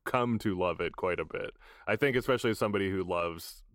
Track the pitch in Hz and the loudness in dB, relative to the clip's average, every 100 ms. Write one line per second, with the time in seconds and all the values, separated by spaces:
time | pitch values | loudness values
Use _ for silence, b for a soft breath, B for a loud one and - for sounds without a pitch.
0 | - 127 120 110 110 90 90 85 85 - | -2 0 2 2 0 0 0 0 -2 -2
1 | 92 85 80 - - - B B - 110 | -2 -2 -4 -6 -8 -10 B B -4 0
2 | 143 127 123 123 120 107 110 101 98 95 | 2 2 2 2 2 2 0 2 0 0
3 | 90 87 85 82 - - - | 0 0 -2 -4 -12 -18 -20